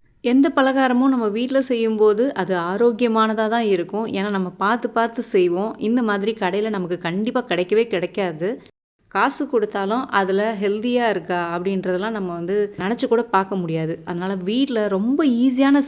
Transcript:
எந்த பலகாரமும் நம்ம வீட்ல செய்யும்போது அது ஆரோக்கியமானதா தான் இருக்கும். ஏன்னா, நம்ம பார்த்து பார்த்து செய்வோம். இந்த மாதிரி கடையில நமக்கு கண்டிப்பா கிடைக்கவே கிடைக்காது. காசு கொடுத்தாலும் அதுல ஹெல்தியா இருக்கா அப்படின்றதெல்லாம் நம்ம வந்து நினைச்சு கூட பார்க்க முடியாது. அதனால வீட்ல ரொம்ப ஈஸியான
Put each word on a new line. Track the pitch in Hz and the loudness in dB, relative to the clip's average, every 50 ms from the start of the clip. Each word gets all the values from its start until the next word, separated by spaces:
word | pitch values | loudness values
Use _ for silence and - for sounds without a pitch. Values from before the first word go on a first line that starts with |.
| _ _ _ _ | _ _ _ _
எந்த | - 240 247 269 277 285 | -2 2 4 4 4 4
பலகாரமும் | 269 294 269 269 262 269 269 247 247 247 254 277 | 4 2 2 2 2 2 2 2 2 2 2 2
நம்ம | 269 247 226 214 | 2 2 0 -2
வீட்ல | 202 226 247 254 262 269 | -2 -2 -2 0 0 0
செய்யும்போது | 262 - 254 233 226 226 220 208 214 214 208 208 247 277 - | 0 0 0 0 0 0 2 4 4 4 4 4 2 0 0
அது | 220 185 170 190 | -2 -2 -2 -2
ஆரோக்கியமானதா | 175 170 175 190 208 240 240 233 208 240 233 220 226 220 220 220 214 220 214 | -2 -2 -2 0 2 2 2 2 2 0 2 2 2 2 2 2 0 0 0
தான் | 226 233 233 | 0 0 2
இருக்கும். | 214 196 170 170 175 - 208 226 | 2 0 0 0 -4 -4 -6 -4
ஏன்னா, | - - 196 196 208 | -4 -4 -4 -2 -2
நம்ம | 202 196 185 180 | -2 -2 -2 -4
பார்த்து | 170 - 190 202 233 240 - 226 | -4 -2 0 0 0 0 -2 -2
பார்த்து | - 233 226 233 233 254 233 | 0 0 -2 0 -2 -6 -6
செய்வோம். | - - 196 180 180 175 180 202 220 - - | 0 2 2 4 4 2 0 -2 -4 -6 -4
இந்த | - 214 233 254 233 | -2 0 0 2 2
மாதிரி | 214 208 202 196 220 220 - | 0 0 0 -2 -2 -2 -2
கடையில | 202 180 175 208 214 226 | -2 -2 0 0 -2 -2
நமக்கு | 214 185 180 165 180 175 | -2 -4 -4 -4 -4 -4
கண்டிப்பா | - 170 165 190 214 226 247 254 240 - | -4 -4 -2 -2 -2 -2 -2 -2 -2 0
கிடைக்கவே | 175 170 180 180 202 214 233 | -2 -2 0 2 2 2 2
கிடைக்காது. | 226 214 175 165 175 175 214 196 180 160 151 170 196 254 285 - - _ _ _ _ _ _ _ _ | 2 0 -2 -2 -4 -4 -4 -4 -4 -4 -4 -4 -4 -4 -6 -10 -18 _ _ _ _ _ _ _ _
காசு | - 190 214 269 277 - 294 269 | -2 0 0 0 0 -2 -4 0
கொடுத்தாலும் | - 233 208 208 - 202 196 196 220 254 262 - | 0 0 0 0 -2 -4 -2 -2 -2 -2 -2 -2
அதுல | - 196 196 185 190 196 208 226 226 196 | 0 0 0 2 2 0 0 0 -2 -2
ஹெல்தியா | 202 202 202 220 214 247 247 247 240 226 | -2 -2 -2 -2 -2 0 0 2 2 2
இருக்கா | 202 180 160 - 180 175 175 170 170 175 | 0 -2 -4 -4 -4 -2 -2 -2 -4 -4
அப்படின்றதெல்லாம் | 175 196 196 190 185 185 180 180 196 220 | -2 -2 -2 -2 -2 -2 -2 -2 -2 -4
நம்ம | 226 208 190 180 170 | -4 -4 -4 -6 -6
வந்து | 170 170 170 196 208 208 202 202 - | -6 -4 -2 0 0 -2 -2 -4 -4
நினைச்சு | 175 196 226 233 269 240 | -4 -2 -2 -2 0 2
கூட | 226 214 233 | 2 2 2
பார்க்க | 233 - 190 190 190 208 | 2 0 0 0 0 -2
முடியாது. | 190 175 165 160 160 160 156 165 160 160 | -4 -2 -2 -2 -2 -2 -4 -6 -6 -8
அதனால | 170 175 170 180 190 196 | -8 -6 -6 -4 -4 -4
வீட்ல | 190 180 185 220 254 277 269 247 220 208 202 | -4 -4 -2 0 0 0 0 0 0 0 0
ரொம்ப | 190 190 202 240 269 320 330 | 0 0 0 0 2 2 2
ஈஸியான | 277 240 233 247 269 247 254 269 269 277 285 277 | 2 4 4 4 2 4 4 4 4 4 4 2